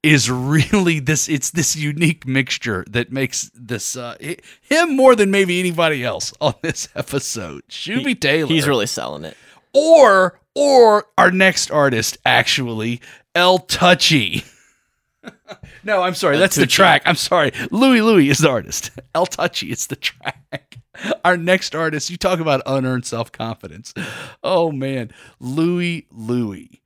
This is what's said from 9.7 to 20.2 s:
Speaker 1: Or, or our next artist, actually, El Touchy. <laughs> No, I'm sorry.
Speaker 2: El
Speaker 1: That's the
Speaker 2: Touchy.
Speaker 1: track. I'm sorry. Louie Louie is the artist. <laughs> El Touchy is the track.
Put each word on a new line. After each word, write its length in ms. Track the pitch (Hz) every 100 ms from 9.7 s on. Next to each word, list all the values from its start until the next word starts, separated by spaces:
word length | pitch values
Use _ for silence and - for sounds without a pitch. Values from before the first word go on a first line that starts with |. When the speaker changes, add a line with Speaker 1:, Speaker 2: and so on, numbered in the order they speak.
Speaker 1:
Or, 640 | 269 311 330 254 196 185 - _
or 520 | - 285 269 233 208 - -
our 140 | 180
next 400 | 185 190 175 -
artist, 440 | 151 139 120 110 -
actually, 760 | - 120 117 - 123 110 110 120 - - _
El 240 | 170 180 185
Touchy. 840 | - - 180 180 - 156 101 80 -
<laughs> 40 | _ _ _ _ _ _ _ 240 - _ - - -
No, 180 | 196 202
I'm 120 | 180
sorry. 200 | 180 180 143
Speaker 2:
El 40 |
Speaker 1:
That's 160 | 185 156
the 60 |
Speaker 2:
Touchy. 120 | 156 -
Speaker 1:
track. 260 | 185 143 -
I'm 80 | 170
sorry. 360 | - 175 143 - 127
Louie 300 | 196 269 247
Louie 260 | 220 208 139
is 80 | 131
the 120 | 156
artist. 400 | 123 - - - -
<laughs> 120 | -
El 120 | 160 185
Touchy 440 | - 175 - -
is 160 | - -
the 100 | -
track. 840 | - -